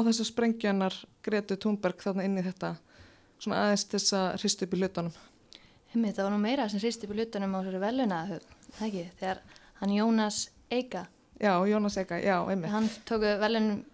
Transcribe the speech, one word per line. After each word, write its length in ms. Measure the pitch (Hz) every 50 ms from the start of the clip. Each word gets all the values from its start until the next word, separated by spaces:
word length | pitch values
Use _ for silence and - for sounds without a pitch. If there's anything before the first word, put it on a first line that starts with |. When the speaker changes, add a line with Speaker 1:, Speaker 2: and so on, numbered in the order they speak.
| 226
Speaker 1:
þessa 200 | 233 226 226 220
sprengju 440 | - - - 233 233 226 226 220 208
hennar 280 | 196 190 190 190 - - - - _ _
Gretu 340 | - 214 214 202 202 - 190
Thunberg 460 | 185 - 214 208 202 190 180 180 -
þarna 220 | - 202 185 196 185
inn 140 | 196 196 190
í 40 |
þetta, 320 | 180 185 185 - 170 170 170 - - - - - - - - - - _ _ -
svona 220 | - 208 180 190 208
aðeins 200 | 208 202 196 -
til 140 | - - 196
þess 140 | - -
að 160 | 202 190 190 180 165 190
hrista 240 | - 196 - - 190
upp 100 | 175 190
í 60 | 180
hlutunum. 340 | 190 185 190 175 170 170 - - - - - _ _ _ - - - - - _ _ - -
Speaker 2:
Einmitt, 220 | 233 226 202 -
það 80 | - 196
var 80 | 196 208
nú 40 | 208
meira 260 | 208 220 262 277 240 202
sem 120 | 208 196
hristi 260 | 220 233 233 - -
upp 80 | 202 208
í 40 | 214
hlutunum 340 | 226 226 - 208 196 196 190
á 40 | 190
þessari 220 | 185 190 185 185 196
verðlaunaafhöfn, 720 | 214 247 269 254 208 180 165 165 202 165 - - - - - - -
það 140 | - - 214 220
ekki? 160 | 202 180 170 180 - -
Þegar 240 | 190 185 190 - - - - - - - - -
hann 140 | 196 202 202
Jónas 460 | 208 220 226 226 220 214 214 208 - - - - - - -
Eika 340 | 240 247 254 254 - 180 - - - _ _ _
Speaker 1:
Já, 180 | - - 214 208 185 175 190
Jónas 320 | 208 214 214 202 202 - 196
Eika, 160 | 185 - 170 -
já, 160 | - 202 185 175 170
einmitt. 240 | 185 196 190 165 214
Speaker 2:
Hann 140 | 208 220 220 220 - - -
tók 200 | - 226 214 214
verðlaun, 560 | 208 208 196 214 220 233 220 220 214 208 208 - -